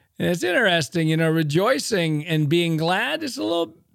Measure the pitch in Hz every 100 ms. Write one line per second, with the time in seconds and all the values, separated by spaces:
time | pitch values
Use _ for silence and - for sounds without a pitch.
0 | _ - 170 175 349 330 214 170 151 170
1 | 160 160 165 160 156 151 214 269 - 208
2 | 165 151 160 160 147 170 170 160 165 185
3 | 254 320 302 247 311 339 330 - _